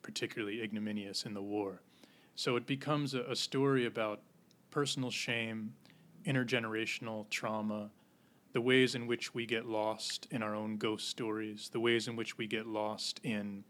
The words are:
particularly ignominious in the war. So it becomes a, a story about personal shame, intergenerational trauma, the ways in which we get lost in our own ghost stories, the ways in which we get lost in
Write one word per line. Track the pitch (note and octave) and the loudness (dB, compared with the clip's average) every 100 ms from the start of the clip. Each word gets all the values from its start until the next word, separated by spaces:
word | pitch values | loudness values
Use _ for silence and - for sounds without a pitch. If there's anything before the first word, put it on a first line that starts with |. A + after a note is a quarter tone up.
particularly | - - A#2+ A#2 G2+ A2+ | -12 -6 -4 -4 -4 -4
ignominious | A2 G#2+ G#2+ G#2 G2+ F#2+ | -4 -2 -2 -4 -4 -6
in | A2+ | -6
the | G2+ | -6
war. | G2+ G#2 G2 F2+ - - - - - | -2 0 -2 -6 -14 -20 -20 -20 -16
So | - C#3 A#2+ | -4 0 0
it | A#2+ | 0
becomes | C#3 C#3+ D3 C#3 | -2 0 0 0
a, | C3 | -2
a | B2 A#2 | -2 -2
story | - C3+ C#3 C3 A#2+ | 0 2 4 4 2
about | A2+ A2 G#2 - _ _ _ _ | 0 -2 -2 -10 _ _ _ _
personal | D3 C#3 C#3 B2+ | 0 2 0 -2
shame, | - - A#2 A2+ A2 A2 - - - - - - | -2 0 0 0 -2 -6 -10 -20 -20 -20 -6 0
intergenerational | C3 A#2 B2+ A2+ A2 A2 - A2+ A2 G#2+ | 2 4 2 2 0 0 -2 -4 -6 -4
trauma, | - A2+ A2 G#2+ G#2+ G#2 - - _ _ _ _ | -2 0 0 0 -2 -4 -12 -20 _ _ _ _
the | B2 | 2
ways | B2 C3 B2 B2+ | 6 8 8 4
in | A#2+ | 0
which | A#2 - | -2 -2
we | A#2+ A2+ | -4 0
get | A2+ A2+ | -2 0
lost | G#2+ A2 G#2+ - - - | 2 2 0 -4 -6 -4
in | A#2+ | -2
our | G#2+ G#2+ | 0 -2
own | G#2+ G#2+ | -2 0
ghost | A2+ G#2+ - | 0 0 -4
stories, | - A2 G#2+ G#2+ G#2 - | -4 -2 -2 -4 -8 -6
the | A2+ | 2
ways | A#2 A#2 A2+ | 4 4 2
in | A2+ | -2
which | A2 - | -4 -4
we | A2 | -2
get | A2 A2+ | -2 -2
lost | G#2+ G#2+ G#2 - - | 0 0 -2 -6 -4
in | B2 G#2 G2+ G2 | -2 -2 -2 -8